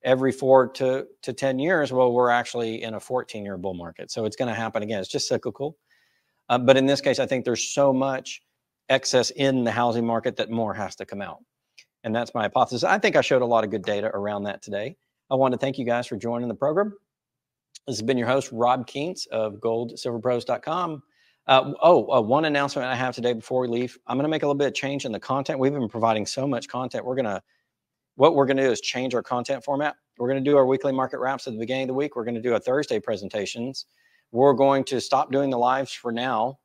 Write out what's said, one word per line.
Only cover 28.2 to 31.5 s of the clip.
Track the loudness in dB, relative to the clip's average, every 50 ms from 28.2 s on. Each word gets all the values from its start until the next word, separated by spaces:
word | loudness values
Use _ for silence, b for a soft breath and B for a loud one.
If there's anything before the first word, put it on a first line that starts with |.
| 6 6 6
we're | 6 4
gonna | 4 2 2 4
do | 2
is | 2 0
change | -2 -6 -6 -4 -4 -2 -4
our | -4
content | -4 -2 -4 -4 -2 -4 -6 -6 -4
format. | -4 -2 -2 -2 -2 -4 _ _ _ _ -6
We're | -2 0
gonna | 0 0
do | 2 4 6 6
our | 6
weekly | 6 4 2 0 -2
market | 0 0 -2 -2 -4 -4
wraps | -4 -4 -4 -4 -8
at | -10